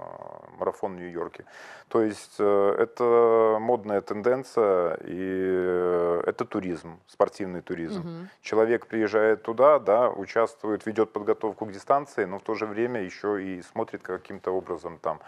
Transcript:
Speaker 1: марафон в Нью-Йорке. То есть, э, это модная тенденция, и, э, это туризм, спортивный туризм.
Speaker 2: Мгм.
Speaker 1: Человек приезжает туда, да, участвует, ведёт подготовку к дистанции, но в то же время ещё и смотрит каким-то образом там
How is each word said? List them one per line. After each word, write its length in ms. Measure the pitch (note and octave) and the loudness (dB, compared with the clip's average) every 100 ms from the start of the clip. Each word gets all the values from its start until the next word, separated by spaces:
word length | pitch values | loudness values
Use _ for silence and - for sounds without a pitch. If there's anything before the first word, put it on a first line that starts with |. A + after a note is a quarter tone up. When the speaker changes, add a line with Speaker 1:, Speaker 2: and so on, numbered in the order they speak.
| G1+ G1+ G1+ G1+ G1+ - | -14 -14 -16 -18 -16 -6
Speaker 1:
марафон 360 | F#2+ - G2+ F2+ | -4 -4 -6 -8
в 40 | |
Нью-Йорке. 440 | F2 E2+ F2 - - - - - - | -10 -6 -8 -10 -20 -20 -20 -20 -2
То 120 | A#2+ | 0
есть, 340 | A2 G2+ - - | 0 -2 -10 -2
э, 380 | G#2 G2+ G2+ - | 2 4 4 2
это 800 | A2+ - A#2+ A#2 A#2 A2+ A2 A2 | 0 0 4 6 6 6 4 2
модная 400 | A2+ A#2+ G#2 G2+ | 0 -2 0 -2
тенденция, 960 | F#2+ G#2 A2 C3 C3 A#2+ G#2 F#2 E2+ - | -2 -2 0 0 0 2 4 4 2 -2
и, 120 | - F2 | -8 -6
э, 1040 | F#2+ F#2+ F#2+ F#2 F2+ F2+ F2+ F2 F2 F2 - | -4 -2 0 0 0 0 2 2 0 0 -2
это 180 | - | -4
туризм, 560 | - G#2+ F#2 D#2+ E2+ E2 _ | -4 -6 -6 -8 -10 -20 _
спортивный 540 | - G2 - F#2+ F2 | 0 0 -2 -8 -8
туризм. 440 | - F2 E2 F#3+ E3+ | -8 -8 -6 -8 -10
Speaker 2:
Мгм. 240 | E3 F#3 _ | -12 -16 _
Speaker 1:
Человек 440 | - G#2+ A2+ A2+ - | -2 2 4 2 -2
приезжает 560 | A2+ G#2+ G#2+ A2 G#2 | -2 0 2 4 2
туда, 360 | - A2+ C#3 C#3+ | -2 4 6 6
да, 280 | F#2+ A2 A#2+ | 4 4 2
участвует, 760 | - F#2+ A2+ A2+ - A2 G#2 A2+ | -2 -4 0 -2 -2 -4 -4 -2
ведёт 260 | G#2+ G#2+ | 0 0
подготовку 540 | G#2+ G#2 G#2+ A2 F#2+ A2 | 0 -2 -2 -4 -6 -10
к 60 | |
дистанции, 520 | G2 - C#3 C#3+ - F#2 | -6 0 0 0 -4 -4
но 120 | F#2+ | -4
в 40 | |
то 120 | - | -6
же 120 | G#2 A2 | -4 -4
время 360 | G#2 A#2+ A#2+ | -2 -2 -4
ещё 340 | F#2 - G2+ G2+ | -6 -6 -4 -4
и 240 | F#2+ F2+ | -4 -10
смотрит 400 | - A2 A2 G2+ | -10 -8 -8 -8
каким-то 500 | - F2+ - G2 F#2+ | -8 -10 -10 -10 -4
образом 460 | F#2+ F2 E2+ E2+ E2 | -4 -4 -8 -10 -8
там 220 | E2 D#2 | -8 -8